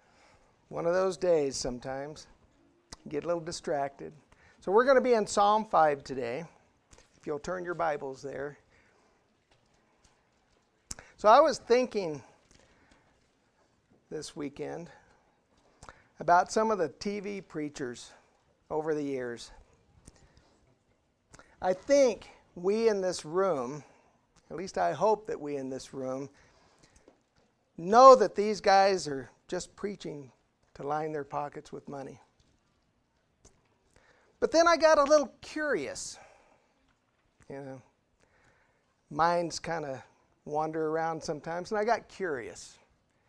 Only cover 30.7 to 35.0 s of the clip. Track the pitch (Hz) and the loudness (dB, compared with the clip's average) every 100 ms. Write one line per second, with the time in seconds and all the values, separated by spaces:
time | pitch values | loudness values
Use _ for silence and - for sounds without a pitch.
30.7 | - 143 151 156 151 139 147 147 151 - | -12 -6 -6 -6 -8 -8 -8 -8 -12 -16
31.7 | 151 - 139 139 135 _ _ _ _ _ | -18 -14 -14 -16 -18 _ _ _ _ _
32.7 | _ _ _ _ _ _ _ _ _ _ | _ _ _ _ _ _ _ _ _ _
33.7 | _ _ _ _ _ _ - 240 320 339 | _ _ _ _ _ _ -4 2 4 6
34.7 | 330 320 311 | 6 6 4